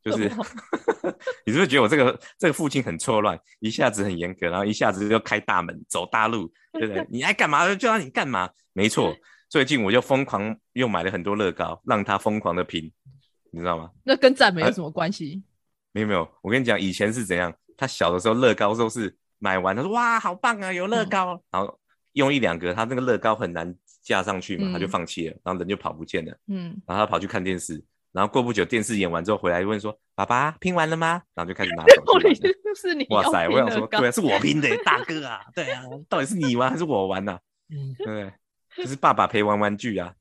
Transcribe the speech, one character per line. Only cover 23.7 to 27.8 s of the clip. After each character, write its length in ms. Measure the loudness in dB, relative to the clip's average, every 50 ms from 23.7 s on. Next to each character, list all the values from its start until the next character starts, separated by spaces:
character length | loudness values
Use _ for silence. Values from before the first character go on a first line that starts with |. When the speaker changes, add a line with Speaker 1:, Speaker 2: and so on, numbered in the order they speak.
| -10 _ _ _ _ _
Speaker 1:
架 220 | _ -2 0 0 0
上 180 | 0 -4 -4
去 160 | -4 -6 -6
嘛， 120 | -4 -4 -4
Speaker 2:
嗯。 40 | -4
Speaker 1:
他 60 | -4
就 80 | -4
放 180 | -4 -4 -4 -4
弃 240 | -6 -8 -8 -8 -8
了， 80 | -10 -10 _
然 100 | -6 -6
后 60 | -4
人 80 | -4
就 100 | -6 -6
跑 160 | -6 -6 -10 -8
不 100 | -8 -12
见 220 | -6 -6 -6 -6
了。 100 | -6 -14 _ _
Speaker 2:
嗯。 340 | -10 -10 -8 -8 -12 -14 -14 -10
Speaker 1:
然 100 | -4 0
后 80 | 0 0
他 0 |
跑 140 | 0 0 -2
去 80 | -2
看 160 | -4 -6 -4 -2
电 160 | -2 -4 -4
视， 240 | -6 -10 -10 -12